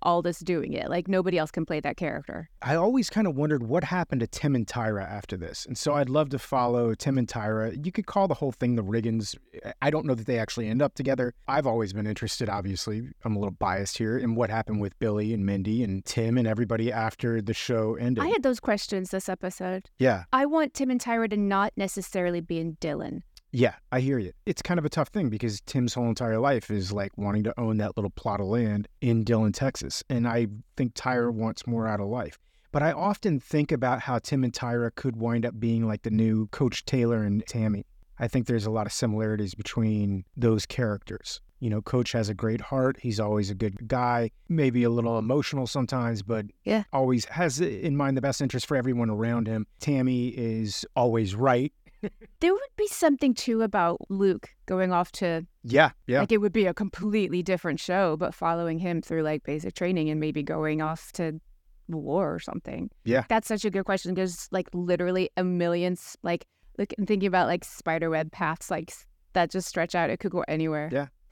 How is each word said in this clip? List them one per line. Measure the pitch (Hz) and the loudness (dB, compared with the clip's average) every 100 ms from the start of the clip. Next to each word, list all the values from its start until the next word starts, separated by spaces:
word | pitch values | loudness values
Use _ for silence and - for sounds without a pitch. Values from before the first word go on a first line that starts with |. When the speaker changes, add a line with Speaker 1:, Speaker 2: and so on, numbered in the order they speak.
Speaker 1:
Aldous | - 175 170 165 | 2 2 2 -2
doing | 175 170 - | -2 -2 -2
it. | - - | -4 -2
Like, | 170 196 | -2 2
nobody | 185 185 175 | 2 2 2
else | 156 | 0
can | - 165 | -2 -2
play | 156 | -2
that | 147 - | -4 -4
character. | 160 - - - 160 - | -4 -6 -8 -10 -12 -8
Speaker 2:
I | 127 160 | 0 2
always | 190 262 196 | 4 4 2
kinda | 214 202 | 2 2
wondered | 135 151 147 | 2 2 2
what | 113 160 | 2 0
happened | 143 180 170 131 | 0 -2 0 -2
to | 113 | -2
Tim | - 147 131 | -2 0 2
and | 104 | 0
Tyra | 123 110 104 90 | -2 -2 -2 -4
after | 101 - 95 | -8 -8 -8
this. | 82 - - | -8 -10 -10
And | 113 | -4
so | - | 0
I'd | 143 131 | 0 2
love | 147 147 | 2 0
to | 131 | -2
follow | - 135 120 120 117 110 | -2 0 2 2 2 0
Tim | 143 135 | 0 0
and | 113 | 0
Tyra. | 117 107 110 113 135 160 | -2 -2 -2 -2 -4 -6
You | |
could | 180 - | -6 -2
call | 202 196 | 2 2
the | |
whole | 143 139 | 0 -2
thing | - 123 117 | 0 0 0
the | |
Riggins. | 98 113 113 113 101 - _ - - - | 0 0 0 -2 -2 -10 _ -14 -12 -4
I | 139 | 0
don't | 151 147 | 0 0
know | 120 | -2
that | 110 | 0
they | 120 | -2
actually | 110 - 107 | -2 -4 -2
end | 117 | 0
up | 143 - | 0 0
together. | 135 127 120 - - | 0 0 0 -4 -4
I've | - 135 | 0 2
always | 117 104 | 2 0
been | 98 107 | -2 -4
interested, | 104 110 - 110 | -4 -4 -4 -4
obviously, | 101 95 92 - 107 127 - | -2 -2 -4 -4 -6 -6 -8
I'm | 117 104 | -2 -2
a | |
little | 101 | -2
biased | 87 92 95 98 - | -2 -2 0 -2 -2
here, | 110 123 | 0 0
in | 117 | 0
what | 113 110 | 0 0
happened | 110 110 107 | 0 -2 -2
with | 101 - | -2 -2
Billy | 113 104 107 | 0 0 0
and | 113 98 | 0 0
Mindy | 98 95 113 | 0 0 0
and | 110 95 - | 0 -2 -4
Tim | - 113 123 | -2 2 2
and | 113 | 2
everybody | 107 113 113 113 | 0 0 0 0
after | 113 110 - 120 113 | 0 -2 -2 -2 0
the | 104 | -2
show | 113 - 117 110 113 | -4 0 0 0 0
ended. | 120 127 | 0 0
Speaker 1:
I | 339 | 2
had | 403 | 2
those | 262 240 | 2 0
questions | - 208 - 196 185 | 0 -2 -2 -4 -4
this | 190 - | -6 -4
episode. | 185 185 - 185 190 - - | -6 -6 -6 -6 -6 -8 2
Speaker 2:
Yeah. | 127 98 90 | 2 2 0
Speaker 1:
I | 262 285 | 0 2
want | 320 294 | 2 0
Tim | - 269 | -2 -2
and | 247 | -2
Tyra | 240 233 226 | 0 0 0
to | 208 | 0
not | 202 196 202 - | 2 2 0 0
necessarily | 196 - - 190 175 175 | -4 -4 -6 -2 0 0
be | 170 165 | -2 -4
in | 165 160 | -4 -4
Dylan. | 160 143 - 170 - - _ | -6 -4 -6 -8 -12 -20 _
Speaker 2:
Yeah, | 120 120 - - | 4 4 2 -4
I | 127 | -2
hear | 131 131 | 2 0
you. | 90 - - | -2 -6 -6
It's | - | -4
kind | - 175 | -2 0
of | 147 | 0
a | |
tough | - 143 | 0 -2
thing | 214 143 | 0 -2
because | 107 117 101 | 0 -2 -4
Tim's | - 135 120 | -4 0 0
whole | 123 120 | 0 0
entire | 107 120 110 | 0 0 2
life | 135 123 - | 2 2 0
is, | 104 95 | -2 -2
like, | 101 98 - | -2 -4 -4
wanting | 101 107 | -2 0
to | 107 - | 0 0
own | 113 110 | 0 0
that | 101 - | 0 -2
little | 101 | -4
plot | - 113 101 | -4 -4 -2
of | 95 | 0
land | 117 110 104 104 - | 0 2 0 -4 -2
in | 127 113 110 | 2 2 4
Dillon, | 113 107 | 4 4
Texas. | - 135 - 67 - - | 2 -2 -2 -6 -8 -4
And | 127 120 | 0 0
I | 117 110 104 - - | 2 0 -4 -10 -2
think | 127 - | -2 -2
Tyra | 127 127 120 | -2 0 0
wants | 117 110 - - | 0 -2 -4 -4
more | 117 110 | -2 0
out | 107 | -2
of | 101 | -2
life. | 120 90 - _ _ _ | -4 -6 -10 _ _ _
But | 147 | 0
I | 156 | 0
often | 147 190 202 208 143 | 2 0 0 0 0
think | - 156 147 | 0 0 2
about | 135 123 127 | 2 0 0
how | - 120 | 0 -2
Tim | - 139 | 0 0
and | 123 | 0
Tyra | - 120 120 117 - | 0 -2 0 -2 -2
could | 135 113 | -4 -2
wind | 117 117 120 | 0 0 0
up | 110 | -2
being, | 117 113 113 | 0 2 2
like, | 107 | 0
the | 113 | 0
new | 110 113 110 107 | 2 4 2 0
Coach | - 127 - - | 0 0 0 -2
Taylor | 131 117 113 | 2 2 2
and | 104 104 - | 2 0 -2
Tammy. | 120 110 101 - - - - | -2 0 -2 -6 -16 -18 -6
I | 117 | -2
think | 131 117 | 0 2
there's | 117 104 | 0 0
a | |
lot | 110 107 | -2 -2
of | |
similarities | - 120 107 110 107 101 - | -2 0 0 0 0 -2 -6
between | - - 110 107 101 98 - - | -6 0 2 2 0 -2 -6 0
those | 120 110 - | 4 4 0
characters. | - 117 101 - - - - - - | -2 -2 -2 -6 -12 -10 -12 -14 -6
You | 120 | -2
know, | 107 | -2
Coach | - 127 117 | 0 0 2
has | 120 104 | 0 -2
a | |
great | 101 113 113 | -2 -2 -2
heart. | - 135 131 131 | -2 0 0 0
He's | 120 104 | -2 -2
always | 107 107 98 | 0 0 0
a | 98 | -2
good | 110 101 113 | -2 -4 -2
guy, | 127 123 120 117 - - | 0 2 2 0 -4 -2
maybe | 165 135 120 | 2 4 4
a | 120 | 4
little | 117 117 113 | 4 2 0
emotional | 110 143 - 143 123 | 2 0 0 -2 -2
sometimes, | 143 123 127 117 110 | -2 0 0 0 -2
but | 98 113 104 - | -2 -4 -4 -6
Speaker 1:
Yeah. | - 214 202 | 0 0 0
Speaker 2:
always | 135 131 123 - | 0 2 2 0
has | 143 170 127 | 0 0 0
in | 175 104 151 139 | -2 -2 -2 0
mind | 139 131 | 2 0
the | |
best | 139 - | 0 0
interest | 135 127 - | -2 -2 0
for | 143 | 0
everyone | 127 120 117 | 2 0 0
around | 107 117 117 110 | 0 0 0 0
him. | 110 107 - | -2 -4 -6
Tammy | - 139 127 123 123 | 0 2 2 2 -2
is | 123 117 110 107 - - - | -2 -2 -2 -2 -4 -4 2
always | 120 113 104 101 | 4 4 2 2
right. | 135 123 147 _ - - | 4 4 2 _ -20 -10
<laughs> | 208 - - - | -10 -10 -20 0
Speaker 1:
There | 339 | 2
would | 403 554 - | 2 -2 -4
be | 415 | -4
something, | - 320 277 277 | 2 4 4 2
too, | 240 - 226 | 2 0 2
about | 220 202 170 170 - | 2 2 2 0 -4
Luke | 190 196 175 - _ - | 2 2 2 -4 _ -4
going | 185 185 | 0 2
off | 175 180 | 2 0
to | - 180 165 170 _ | -2 -2 -2 -6 _
Speaker 2:
Yeah, | 117 131 156 - - | 2 6 6 4 0
yeah. | 131 | 2
Speaker 1:
Like, | 196 | 4
it | 220 | 4
would | 208 | 4
be | 220 190 | 4 2
a | |
completely | 170 208 - 208 214 190 175 | 2 -4 -4 0 0 2 0
different | 180 180 - - | 0 0 0 -4
show, | - 180 185 156 | 0 2 2 2
but | 180 - | -2 -2
following | 165 170 170 160 | -2 0 -2 -2
him | 180 165 | -2 -2
through, | - 160 | -2 -2
like, | 156 156 | 0 -2
basic | - 151 165 | -4 -6 -6
training | - 180 180 156 | -4 0 0 0
and | 156 | 0
maybe | 156 151 | -2 -2
going | 143 160 156 156 | -2 -2 0 -2
off | 156 165 - | -2 -6 -8
to | - 165 160 - - _ - - | -6 -4 -6 -12 -20 _ -20 -10
war | 160 143 165 160 | -6 -2 0 0
or | - | -4
something. | - - - - - _ - | -6 -10 -8 -8 -10 _ 0
Speaker 2:
Yeah. | 175 - | 2 4
Speaker 1:
That's | 226 - | 0 0
such | 214 214 | -2 -2
a | |
good | 190 190 | -2 0
question. | 190 208 185 | -2 -2 -2
There's, | 185 175 - | -2 -4 -6
like, | 190 175 | -4 -4
literally | 175 175 175 180 185 185 - | -4 0 2 2 0 0 0
a | |
million, | 185 175 170 175 180 | 0 2 2 2 0
s-, | 180 - - | -2 -6 -10
like, | 175 175 - _ - - | -4 -4 -6 _ -12 -6
look, | 202 - | -4 -2
I'm | 196 | 0
thinking | 208 196 | 2 4
about, | 185 170 | 4 4
like, | 175 | 2
spider | - - - 160 165 | -4 -8 -2 0 0
web | 160 160 | 0 -2
paths, | - 160 165 - | -2 -2 -2 -4
like, | 165 156 | -6 -6
s-, | - - _ _ | -14 -20 _ _
that | 185 170 | 0 2
just | 190 - | 0 -4
stretch | 180 165 180 | -2 0 2
out. | 160 | 0
It | - | 0
could | 196 | -2
go | 175 - | -2 -2
anywhere. | 156 160 151 156 | 0 0 -2 -2
Speaker 2:
Yeah. | 135 143 _ _ | -2 -4 _ _